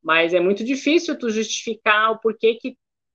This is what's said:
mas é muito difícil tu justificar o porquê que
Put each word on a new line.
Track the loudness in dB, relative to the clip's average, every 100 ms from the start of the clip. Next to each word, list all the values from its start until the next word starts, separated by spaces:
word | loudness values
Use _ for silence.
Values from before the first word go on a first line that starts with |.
mas | 0 2 2
é | 2
muito | 2 0
difícil | -2 -2 2 2 0 -6
tu | -4
justificar | -2 -4 -6 -8 -6 0 2 2
o | 0
porquê | -4 0 0
que | 0 -8 -14 _ _ _